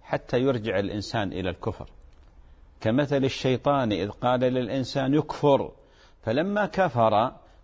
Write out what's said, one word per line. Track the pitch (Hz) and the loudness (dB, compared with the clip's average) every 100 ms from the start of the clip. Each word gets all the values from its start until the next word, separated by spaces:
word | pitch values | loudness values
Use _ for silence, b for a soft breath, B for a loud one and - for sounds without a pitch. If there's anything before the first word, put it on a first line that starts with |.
حتى | - 143 - 123 | -6 -6 -2 0
يرجع | 135 123 110 95 | 2 0 0 -2
الإنسان | 101 104 101 113 98 | -2 -4 -4 -4 -4
إلى | 92 92 | -4 -4
الكفر، | 87 110 - - - - - - - b b b - | -4 -6 -8 -14 -18 -20 -20 -20 -20 b b b -6
كمثل | 110 123 143 143 | 0 0 2 2
الشيطان | 135 - 135 123 143 139 120 | 0 0 0 0 2 2 0
إذ | 92 101 | 0 -4
قال | - 123 123 | -2 0 2
للإنسان | 127 127 113 135 123 139 131 | 2 0 -2 -4 -4 -2 0
يكفر، | 147 151 - 147 131 90 - b b b b | 0 0 0 4 4 0 -10 b b b b
فلما | 113 131 190 208 196 | -4 -2 0 -2 -2
كفر | 190 180 120 110 104 123 - b b | 0 0 4 4 4 2 -4 b b